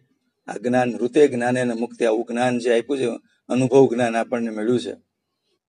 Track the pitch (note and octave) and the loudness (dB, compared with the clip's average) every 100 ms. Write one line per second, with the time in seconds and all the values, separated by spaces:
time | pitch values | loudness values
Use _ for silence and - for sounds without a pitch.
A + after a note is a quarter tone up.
0 | _ _ _ _ - - A#2 B2+ B2 G#2 | _ _ _ _ -14 -8 -2 0 0 -2
1 | B2 D3+ C#3+ B2 A#2+ B2+ B2 A2+ A#2+ A#2+ | 0 4 4 2 -2 0 -2 -4 -6 -2
2 | A#2 A2 A#2+ A#2 B2+ A#2+ A#2+ A#2 A#2 C#3 | 0 0 -2 -2 -2 0 0 0 0 -4
3 | A#2+ A2+ _ _ - B2 C3 C#3 B2+ A#2 | -4 -6 _ _ -4 -2 4 6 4 2
4 | A#2+ A2+ A2+ A#2+ A#2 G#2+ A2 B2 G#2 - | -2 -2 -2 -4 -4 -4 0 0 -2 -10
5 | _ _ _ _ _ _ | _ _ _ _ _ _